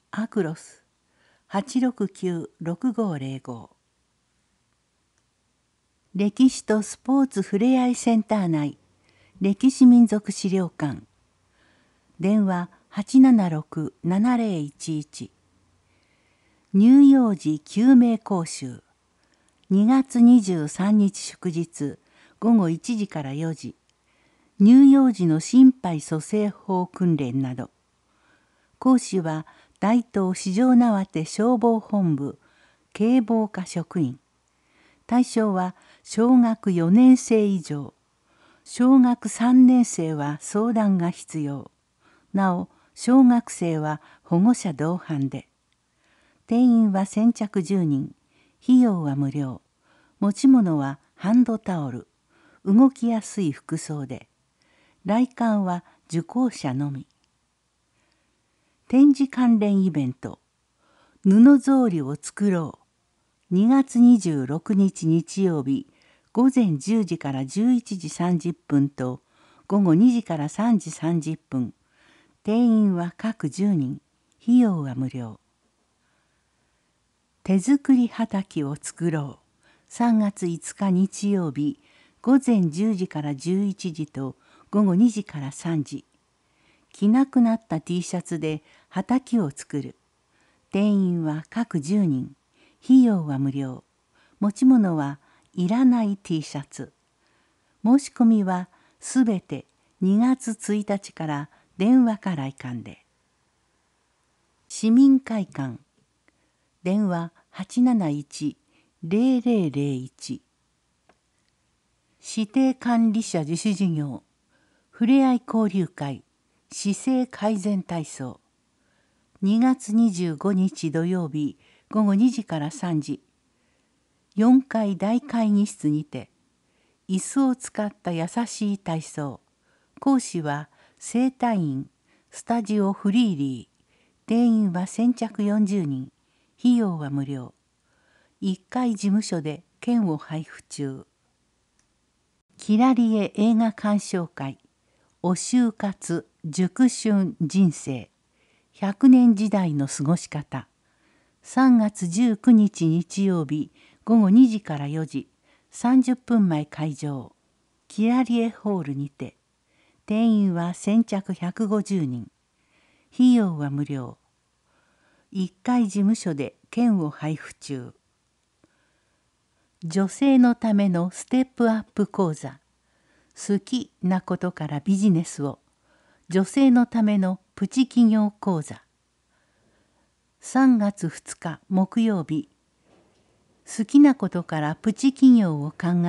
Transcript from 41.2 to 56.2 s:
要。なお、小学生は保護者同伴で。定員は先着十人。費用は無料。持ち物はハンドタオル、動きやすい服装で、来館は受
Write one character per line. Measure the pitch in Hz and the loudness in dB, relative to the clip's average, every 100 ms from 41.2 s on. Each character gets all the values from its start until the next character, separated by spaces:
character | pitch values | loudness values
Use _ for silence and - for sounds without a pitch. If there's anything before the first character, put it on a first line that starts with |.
| - 160 | -10 -8
要。 | 147 139 - _ _ _ _ _ _ | -8 -8 -14 _ _ _ _ _ _
な | 196 190 | -2 0
お、 | 175 185 _ _ | -2 -6 _ _
小 | - - 262 | -8 2 6
学 | 254 240 - | 6 4 -2
生 | - 175 160 | -6 -4 -2
は | 151 151 - _ | -4 -6 -10 _
保 | _ 170 | _ 2
護 | 214 | 2
者 | 240 196 | 2 -2
同 | 139 151 180 | -4 -4 -6
伴 | - 147 135 | -6 -6 -6
で。 | 131 - _ _ _ _ _ _ _ _ _ - | -8 -14 _ _ _ _ _ _ _ _ _ -4
定 | 233 | 2
員 | 254 226 220 | 4 4 2
は | 190 196 | 0 -2
先 | 208 226 | 0 2
着 | - 208 196 | 0 -4 -4
十 | 165 196 | -2 -2
人。 | 165 139 147 - _ _ _ _ | 0 -2 -4 -12 _ _ _ _
費 | - 254 | 2 4
用 | 247 185 | 4 0
は | 151 139 | -4 -4
無 | 139 | -4
料。 | 147 135 117 - _ _ _ _ _ | -4 -8 -10 -18 _ _ _ _ _
持 | 202 | -4
ち | - 269 | 2 4
物 | 262 190 156 | 6 4 0
は | 135 143 _ _ | -4 -8 _ _
ハ | 185 | 0
ン | 240 | 2
ド | 233 220 | 2 0
タ | - 175 | -6 -6
オ | 139 | -6
ル、 | 120 - _ _ _ _ _ | -8 -14 _ _ _ _ _
動 | 185 208 269 | 2 4 4
き | - 233 | 2 -4
や | 226 | -4
す | - - | -6 -4
い | 170 | -4
服 | 135 - 160 | -4 -8 -10
装 | - 151 131 | -8 -10 -10
で、 | 127 - _ _ _ _ _ _ _ | -14 -16 _ _ _ _ _ _ _
来 | 185 220 254 | -4 0 -2
館 | - 233 208 | -2 -2 0
は | 185 175 - _ _ | -2 -6 -10 _ _
受 | 165 | -6